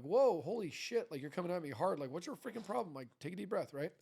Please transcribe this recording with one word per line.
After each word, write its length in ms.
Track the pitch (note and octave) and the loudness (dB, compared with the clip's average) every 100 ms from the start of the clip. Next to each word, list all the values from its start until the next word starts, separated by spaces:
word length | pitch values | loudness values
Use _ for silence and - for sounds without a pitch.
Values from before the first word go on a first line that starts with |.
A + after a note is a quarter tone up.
Whoa, 380 | B2+ G#3+ C4+ F3+ | 4 8 8 6
holy 280 | C#3+ A#3 F#3 | 2 -2 -2
shit. 400 | - - A#3 - | -6 -2 -2 -2
Like, 100 | C#3+ | -6
you're 80 | C#3+ | -6
coming 220 | C#3+ F3 | -4 -2
at 100 | F3+ | -2
me 100 | D#3 | -4
hard. 280 | A2+ F3+ F#3+ | 0 2 2
Like, 120 | C#3 | -2
what's 140 | C#3+ F3 | -6 -8
your 80 | |
freaking 300 | B3+ C4 A3 | -8 -8 -8
problem? 280 | A3 A#3+ G#3 | -4 -4 -2
Like, 140 | C#3 B2+ _ | -6 -12 _
take 140 | C#3+ | -8
a 20 | |
deep 140 | F3+ G3+ | -6 -2
breath, 240 | G3+ C#3+ | -2 -2
right? 180 | C#3 D#3 - | -4 -6 -6